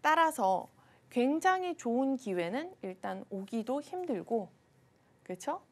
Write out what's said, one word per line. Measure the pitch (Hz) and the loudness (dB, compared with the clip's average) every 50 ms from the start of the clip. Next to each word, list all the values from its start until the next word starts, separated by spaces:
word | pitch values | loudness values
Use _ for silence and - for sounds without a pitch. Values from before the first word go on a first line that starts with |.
따라서 | - 294 311 330 330 320 302 - 214 190 190 175 - - _ _ - - - _ _ _ | 4 4 6 6 6 4 4 2 2 2 2 2 -2 -6 _ _ -20 -20 -20 _ _ _
굉장히 | - 247 240 262 294 320 - 381 370 370 370 359 339 | 0 2 2 4 2 4 4 4 4 4 0 -4 -4
좋은 | - - 240 233 247 269 269 269 | -4 -2 0 2 2 2 2 0
기회는 | 254 - 214 190 180 170 170 190 262 320 359 381 _ - | -2 -2 -2 -2 0 0 -2 -2 -4 -6 -6 -10 _ -10
일단 | 190 185 185 - 202 190 190 - _ | -10 -10 -8 -6 -8 -6 -6 -8 _
오기도 | - 196 196 202 - 233 214 - 254 285 294 | -8 -8 -8 -4 -4 -6 -4 -2 -4 -4 -4
힘들고, | - - 370 359 349 262 185 165 - 226 226 196 170 _ _ _ _ _ _ _ _ _ _ _ _ _ _ _ | -6 -8 -8 -4 -2 -4 -4 -2 -2 -2 -2 -2 -4 _ _ _ _ _ _ _ _ _ _ _ _ _ _ _
그쵸? | - 185 185 - - 285 262 - _ | -12 -10 -8 -4 -6 -6 -6 -8 _